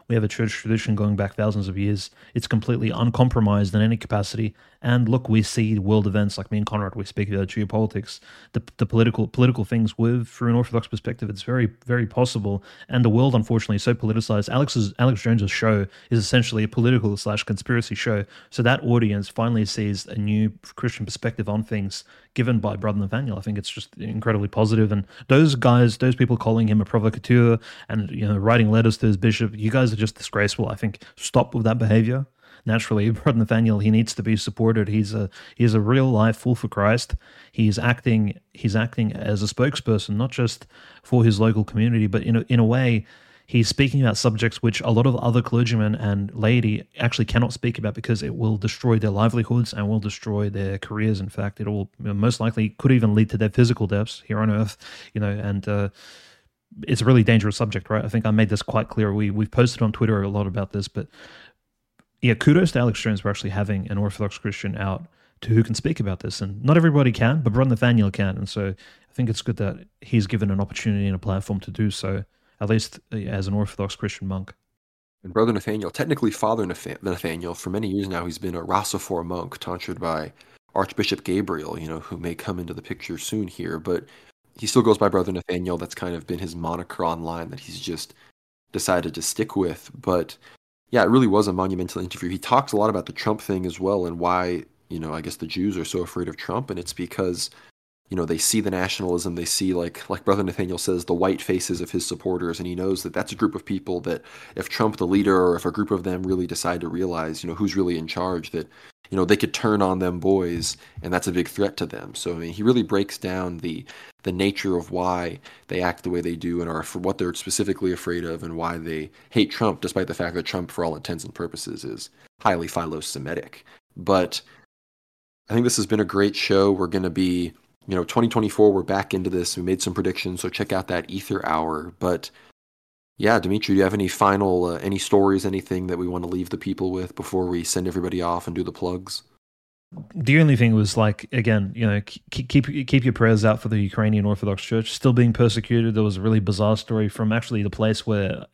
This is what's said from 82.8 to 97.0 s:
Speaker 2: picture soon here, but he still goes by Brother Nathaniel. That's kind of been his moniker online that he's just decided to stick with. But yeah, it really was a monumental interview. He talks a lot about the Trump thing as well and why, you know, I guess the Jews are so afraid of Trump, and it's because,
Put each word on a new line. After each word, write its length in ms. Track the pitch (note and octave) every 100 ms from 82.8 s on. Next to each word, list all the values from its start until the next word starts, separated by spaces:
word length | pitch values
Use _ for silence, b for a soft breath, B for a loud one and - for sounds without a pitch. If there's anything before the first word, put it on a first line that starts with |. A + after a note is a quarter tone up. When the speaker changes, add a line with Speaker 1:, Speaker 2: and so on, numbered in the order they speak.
Speaker 2:
picture 360 | - - - E2
soon 300 | - A2 F#2
here, 320 | - E2+ D#2+
but 240 | E2+ F2 - B B _ _ -
he 80 | G#2+
still 160 | B2+
goes 160 | A2+ G#2
by 100 | G2+
Brother 240 | F#2+ F2+
Nathaniel. 460 | F2+ - F2+ F2+ E2+
That's 160 | F2
kind 200 | - F2+
of 120 | E2+ -
been 120 | F2
his 160 | F#2
moniker 520 | E2+ E2 E2+ E2+ - E2+
online 420 | E2 E2 E2+ E2
that 120 | -
he's 200 | - F2
just 320 | - D#2+ - b b _ _ _ _
decided 420 | F#2+ - F2+ E2+
to 80 | D#2+
stick 340 | - - A2 G2+
with. 340 | F2+ D#2 - -
But 380 | G2 F2+ E2 - B B _ _ _
yeah, 120 | A#2+
it 60 | F#2+
really 200 | B2+ A#2+
was 180 | G2 G#2
a 60 |
monumental 500 | F#2 F#2 F#2 F2+ -
interview. 260 | F2+ - F2+
He 80 | F#2
talks 360 | - B2 C3
a 40 | G#2
lot 140 | G#2+
about 160 | G2 -
the 60 |
Trump 280 | - G#2+ G#2+
thing 240 | - F#2+
as 160 | F2+ E2
well 240 | F#2 G2+
and 140 | F2 E2+
why, 460 | F2 F2+ F2+ F2 - _ -
you 80 | E2+
know, 160 | D#2+
I 80 | D#2+
guess 140 | D#2+ -
the 100 | D#2+
Jews 320 | F#2 G2+ F#2
are 60 |
so 180 | D#2+ F2+
afraid 260 | F2 F2+ E2+
of 80 | -
Trump, 320 | - G2 C3
and 100 | F#2
it's 140 | E2+
because, 560 | -